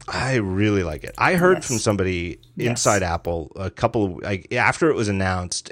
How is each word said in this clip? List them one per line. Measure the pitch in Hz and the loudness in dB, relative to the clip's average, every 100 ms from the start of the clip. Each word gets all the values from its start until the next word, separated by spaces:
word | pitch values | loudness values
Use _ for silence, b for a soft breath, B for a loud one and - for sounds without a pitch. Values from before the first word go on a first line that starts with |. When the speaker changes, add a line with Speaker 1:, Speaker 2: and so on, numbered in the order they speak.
| - | -8
Speaker 1:
I | - 131 131 | -4 -2 0
really | 98 95 107 101 | 0 2 2 2
like | 85 76 - | 0 -4 -8
it. | - | 0
I | 135 180 | 2 4
heard | 180 185 | 4 4
Speaker 2:
Yes. | - | 0
Speaker 1:
from | 117 | -2
somebody | - 101 92 90 85 71 - - | 0 0 0 -2 -4 -8 -14 -4
Speaker 2:
Yes. | 123 | -2
Speaker 1:
inside | 120 - 104 | 0 2 2
Apple | 87 87 - 85 76 - | 0 -2 -4 -6 -6 -8
a | 95 | -10
couple | - 117 117 98 | -2 0 2 0
of, | 85 | -2
like, | - 98 - | -6 -6 -4
after | 120 110 - 165 | 0 2 4 2
it | 113 | 2
was | 104 | 0
announced | 98 95 92 90 - - | 0 0 -2 -4 -8 -8